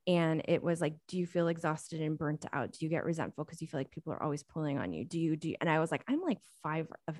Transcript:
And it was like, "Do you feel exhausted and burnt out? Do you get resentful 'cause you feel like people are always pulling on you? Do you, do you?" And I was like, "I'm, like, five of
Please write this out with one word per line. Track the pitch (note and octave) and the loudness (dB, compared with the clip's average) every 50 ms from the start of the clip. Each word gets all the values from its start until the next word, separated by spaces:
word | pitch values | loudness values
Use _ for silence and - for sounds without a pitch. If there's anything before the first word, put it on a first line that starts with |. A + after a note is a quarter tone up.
| _ | _
And | F3+ F3 E3+ E3 D#3+ D#3+ D#3 - | 4 4 4 6 4 2 2 2
it | - E3+ - | 2 2 2
was | - E3+ E3 E3 | 4 2 2 2
like, | D#3+ D3+ D#3 - _ | 0 0 -2 -4 _
"Do | - F#3 | -4 -2
you | F3+ F3 | -2 -2
feel | - - E3+ E3+ | 0 2 2 2
exhausted | E3+ E3+ E3 - D#3 D#3 - - - D#3+ D#3+ | 2 2 0 0 -2 -2 -2 -4 -6 -4 -2
and | D#3 D#3 D#3 | 0 0 0
burnt | D3+ D#3+ D3 D3+ - - - - | 0 0 -2 -2 -2 -4 -4 -2
out? | C#3 A#2 - - | -2 -2 -2 -4
Do | - D#3+ | -4 -2
you | D#3 | 0
get | E3+ - - | 0 0 0
resentful | E3+ D#3+ D#3+ A#2 - - - D3+ | 0 0 0 -2 -4 -4 -6 -8
'cause | - E3 - | -8 -8 -10
you | D#3+ | -8
feel | - - C3+ | -4 -4 -4
like | C#3 - | -4 -4
people | - D#3+ - D#3 A#2 | -8 -10 -8 -6 -4
are | - - | -2 -2
always | D#3 C#3+ D3 - | -2 -2 -4 -6
pulling | - - D#3+ D3+ C#3+ C#3 | -6 -4 -2 -2 0 0
on | B2+ F#2 F2+ E2 | 0 -2 -2 -4
you? | D#2 - | -6 -6
Do | - E3 E3 | -4 -2 0
you, | E3 D#3 D#3+ | 2 2 0
do | D#3 E3 D#3 | 0 -2 -4
you?" | - - | -2 0
And | - E3+ | 2 4
I | D#3 D#3+ | 4 4
was | E3 - | 4 2
like, | D3+ - - | 0 -2 0
"I'm, | - C#4 E4 | 0 -2 0
like, | F#4+ D#4 G#3 - - - - - | 0 0 -2 -2 -4 -12 -12 -8
five | - D#3 D#3 D#3+ D#3 - - - _ | -4 -2 -2 -2 -2 -4 -8 -10 _
of | E3 D#3 | -10 -10